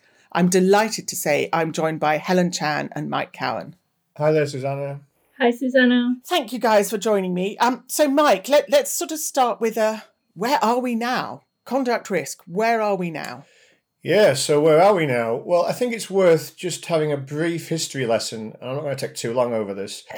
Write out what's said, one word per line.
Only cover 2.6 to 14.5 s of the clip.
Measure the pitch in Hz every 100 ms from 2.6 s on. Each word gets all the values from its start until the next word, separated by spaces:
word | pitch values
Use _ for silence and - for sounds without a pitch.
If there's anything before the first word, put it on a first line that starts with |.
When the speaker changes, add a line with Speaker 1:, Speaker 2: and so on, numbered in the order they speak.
| 151 147 143
Speaker 1:
and | - 151
Mike | 139 -
Cowan. | - 131 110 - - _ _ _ -
Speaker 2:
Hi | 156
there, | 156 139
Susanna. | 139 135 139 143 143 - _ _ -
Speaker 3:
Hi, | 240
Susanna. | 240 254 262 247 247 247 247
Speaker 1:
Thank | - 349 220
you | 247
guys | 226 214 202
for | 220
joining | 220 202 185
me. | 180 190 202
Um, | 233 240 -
so, | - 302
Mike, | 285 294 190 233
let, | 294 285
let's | 277 269
sort | - 349
of | 311
start | - 277 240 202
with, | 226 226
uh, | 220 220 - _ _ 165
where | 226 294
are | 214 247
we | 247 226
now? | 240 226 120 117 _ _ -
Conduct | 262 247 226 -
risk, | 180 135 - -
where | 175 226 226
are | 208 190
we | 175
now? | 139 - 123 - _ _ _ _ _ 135
Speaker 2:
Yeah, | 185 196
so | 135 -